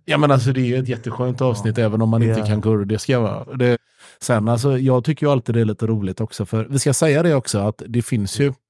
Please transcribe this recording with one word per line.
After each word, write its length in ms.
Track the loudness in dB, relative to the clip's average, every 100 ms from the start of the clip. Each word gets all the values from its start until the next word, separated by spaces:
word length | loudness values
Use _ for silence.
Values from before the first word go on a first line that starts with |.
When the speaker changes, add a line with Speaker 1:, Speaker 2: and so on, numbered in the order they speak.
| -2
Speaker 1:
Ja, 120 | 2
men 140 | 4
alltså, 220 | 4 2
det 80 | 0
är 40 | 0
ju 100 | 0
ett 120 | -2
jätteskönt 520 | -6 -6 -4 -4 0
avsnitt, 360 | -2 0 -2 0
Speaker 2:
Ja. 60 | 0
Speaker 1:
även 160 | 2
om 80 | 2
man 140 | 2
inte 160 | 2 2
Speaker 2:
Ja. 60 | 0
Speaker 1:
kan 160 | 0
kurdiska, 580 | 2 0 0 -2 0 0
va? 260 | 0 -4 -8 -2
Det, 220 | 0 0 -4 _ -20 -10
sen, 260 | -2 0 2
alltså, 300 | 2 2 2
jag 260 | 2 2
tycker 220 | 0 0 0
ju 60 |
alltid 240 | 0 0 0
det 60 |
är 40 | 0
lite 220 | 0 -2
roligt 340 | -2 -2 -4
också, 240 | -6 -6 -4
för 220 | -4 -2
vi 100 | -2
ska 140 | 0
säga 300 | 2 2 2
det 120 | 2 0
också, 240 | 0 -2
att 220 | -2 -4 -4
det 140 | -4
finns 380 | -2 -2 -2 -2
ju 140 | -2 -4 _